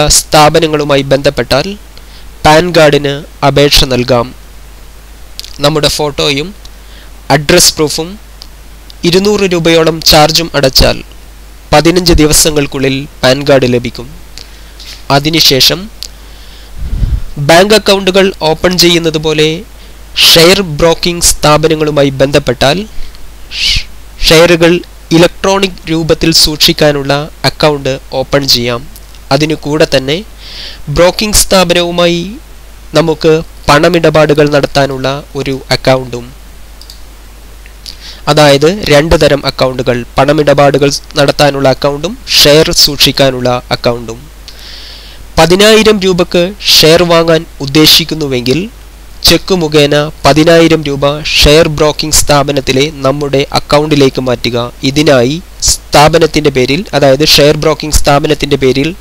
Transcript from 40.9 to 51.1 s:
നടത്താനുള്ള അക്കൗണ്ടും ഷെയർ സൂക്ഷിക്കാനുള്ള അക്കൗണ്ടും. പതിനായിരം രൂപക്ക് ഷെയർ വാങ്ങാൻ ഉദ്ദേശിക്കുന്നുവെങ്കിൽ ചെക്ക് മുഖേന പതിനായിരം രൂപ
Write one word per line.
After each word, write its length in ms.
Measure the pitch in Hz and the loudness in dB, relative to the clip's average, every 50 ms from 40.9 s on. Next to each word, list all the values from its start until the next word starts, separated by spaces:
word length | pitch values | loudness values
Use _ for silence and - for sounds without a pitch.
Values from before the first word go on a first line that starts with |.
| 143 - - - - | -2 -4 -8 -8 -4
നടത്താനുള്ള 520 | 156 143 143 - - 147 143 139 139 135 131 | -2 0 0 0 2 0 0 0 2 0 0
അക്കൗണ്ടും 440 | 127 - - 143 143 147 156 180 247 - - - - | 0 0 -2 -4 -2 -4 -6 -8 -8 -10 -8 -4 -2
ഷെയർ 360 | - - 147 143 156 160 175 165 | 2 4 4 4 4 4 2 0
സൂക്ഷിക്കാനുള്ള 760 | - - 151 143 - - 143 131 - 139 135 127 127 123 127 123 123 - - | -2 -2 -2 -2 -2 -2 -2 0 0 0 0 0 -2 -2 -2 -2 -2 -4 -6
അക്കൗണ്ടും. 480 | 123 - - 127 120 123 117 110 117 123 139 - - - - - - - - - - - - - - - - - - - - - - | -6 -2 -2 -2 -2 -4 -6 -12 -14 -14 -16 -20 -20 -20 -20 -20 -20 -20 -20 -18 -18 -18 -18 -18 -20 -20 -20 -20 -20 -20 -16 -6 0
പതിനായിരം 600 | 160 160 165 180 196 208 220 220 220 208 214 214 196 | 0 2 4 4 4 4 4 4 4 4 4 2 2
രൂപക്ക് 440 | 185 190 185 175 175 - - 175 175 185 208 - - - | 0 0 0 0 -2 0 0 0 0 -2 -4 -6 -4 -2
ഷെയർ 320 | - - 170 156 165 165 180 | 0 2 4 4 4 4 4
വാങ്ങാൻ 380 | 170 170 165 165 165 160 160 170 - - - | 4 2 2 4 2 2 0 0 -6 -12 -10
ഉദ്ദേശിക്കുന്നുവെങ്കിൽ 960 | 143 139 139 156 156 151 - - 160 - 156 156 147 139 131 123 117 123 135 156 196 233 - - - - - - - - - - - | -6 0 2 4 4 4 2 0 -2 -4 -6 -6 -4 -4 -4 -2 -2 -2 -2 -2 -4 -8 -12 -18 -20 -20 -20 -20 -20 -20 -12 -6 -2
ചെക്ക് 320 | - 170 160 - - 190 | 0 0 0 0 -2 -2
മുഖേന 400 | 180 160 147 156 151 143 143 147 147 147 156 - - | -2 0 0 2 2 2 2 2 0 -2 -4 -4 -2
പതിനായിരം 640 | - 143 139 151 151 170 165 165 165 160 160 160 147 | 0 2 4 4 4 4 4 4 4 4 2 0 -2
രൂപ 200 | 143 139 135 143 139 | -2 -4 -2 -2 -2